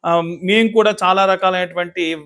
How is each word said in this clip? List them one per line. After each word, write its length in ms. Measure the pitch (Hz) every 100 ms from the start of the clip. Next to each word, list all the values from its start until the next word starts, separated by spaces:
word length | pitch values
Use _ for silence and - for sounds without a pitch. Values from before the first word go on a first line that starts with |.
ఆ, 80 | 170 170 165 175
మేము 260 | 185 214 226
కూడా 220 | 226 214
చాలా 320 | 202 185 190 190
రకాలైనటువంటి 760 | 190 190 185 180 175 175 175 165 160